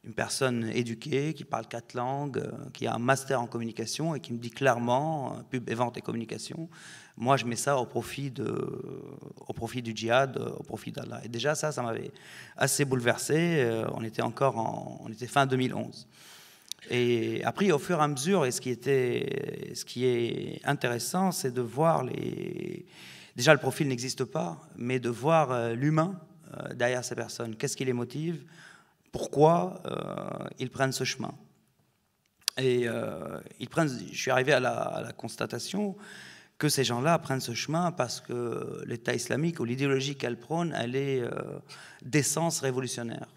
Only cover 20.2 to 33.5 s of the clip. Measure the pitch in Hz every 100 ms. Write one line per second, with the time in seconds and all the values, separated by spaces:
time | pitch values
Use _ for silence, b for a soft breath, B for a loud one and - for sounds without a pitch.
20.2 | 117 - - - - 147 123 120 - 180
21.2 | 190 165 131 123 120 120 160 156 127 -
22.2 | - - 50 50 50 50 - B B B
23.2 | B - 127 147 135 - 147 127 127 -
24.2 | 120 160 175 165 - - 120 127 117 113
25.2 | 135 165 139 123 117 117 147 156 170 185
26.2 | - - - - - 135 120 127 120 120
27.2 | 113 - 117 110 139 - 131 123 120 143
28.2 | 160 160 - B B B B B _ -
29.2 | - 135 156 170 180 - - - 50 50
30.2 | 50 - - - 127 - 135 127 131 -
31.2 | - - - _ _ _ _ _ _ _
32.2 | _ _ - - 131 123 117 113 110 85
33.2 | 80 - -